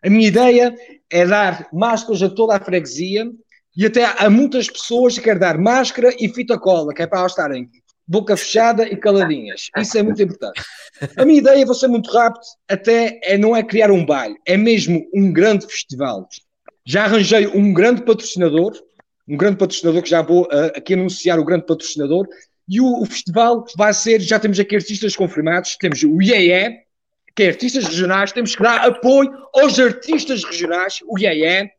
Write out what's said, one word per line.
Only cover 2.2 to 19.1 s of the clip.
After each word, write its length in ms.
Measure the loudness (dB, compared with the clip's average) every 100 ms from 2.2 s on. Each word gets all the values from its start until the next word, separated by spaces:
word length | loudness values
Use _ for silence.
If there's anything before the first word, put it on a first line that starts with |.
a 80 | -2
toda 260 | 0 0 0
a 40 |
freguesia 720 | -2 -4 -4 -10 -6 -6 -6 -14 _ _ _ -2
e 100 | 0
até 200 | 2 0
a 240 | 2 4
muitas 400 | 4 4 0 -4
pessoas 480 | -8 -6 0 0 2
quero 220 | -2 0
dar 180 | 0 2
máscara 580 | 2 2 0 2 0 2
e 100 | -6
fita 280 | -6 -4 -2
cola, 340 | 2 0 0
que 80 | -6
é 60 | -4
para 120 | -2
elas 120 | -2
estarem 380 | -2 -6 -6 -12 _ _ _ -4
boca 320 | -4 0 -4
fechada 500 | 0 2 2 2 -2
e 80 | -2
caladinhas. 760 | 0 2 2 -4 -8 -16 -10 -6
Isso 200 | -4 -2
é 60 |
muito 180 | -2 0
importante. 400 | -2 -2 -12 -12 -18 -20 -20 _ -14 0
A 80 | 4
minha 140 | 6
ideia, 260 | 6 4 4
vou 80 |
ser 140 | 2 0
muito 240 | 0 0
rápido, 320 | 2 2 -2 -20 _ _
até 520 | -4 0 2 0 -4
é, 140 | -2 2
não 180 | 2 2
é 80 |
criar 260 | 0 2 4
um 160 | 4 2
baile, 300 | -2 -4 -10 -2
é 120 | 0
mesmo 520 | 2 2 2 -2 -2
um 180 | 0 2
grande 340 | 4 2 2 -2
festival. 600 | -14 -12 -8 -6 -8 -12 -20 _ _ -20 _ -4
Já 200 | -2 2
arranjei 420 | 2 2 2 2
um 260 | 2 2
grande 300 | 4 2 2
patrocinador, 680 | 0 -2 -2 -2 0 0 -2 -6 _ _ _